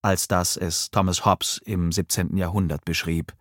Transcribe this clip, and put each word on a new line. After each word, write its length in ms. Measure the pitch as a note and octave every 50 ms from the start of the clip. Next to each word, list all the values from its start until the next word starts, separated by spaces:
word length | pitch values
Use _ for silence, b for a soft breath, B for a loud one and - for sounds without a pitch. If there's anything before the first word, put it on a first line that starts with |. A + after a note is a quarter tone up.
als 260 | - G#2 F#2+ F2+ -
das 280 | - G2+ F2+ F2+ - -
es 360 | - F#2 E2+ E2 - - -
Thomas 340 | - G#2 F#2+ F#2 F2 - -
Hobbes 340 | G#2+ F#2+ - - - - - _
im 260 | - G#2+ F2+ F2 E2+
siebzehnten 460 | E2 G2+ F2+ _ - - F2+ - -
Jahrhundert 480 | F#2+ F#2 E2+ F2+ G2+ F#2+ D#2+ D2+ D2 _
beschrieb. 480 | - E2 - - E2+ E2 E2 - - - _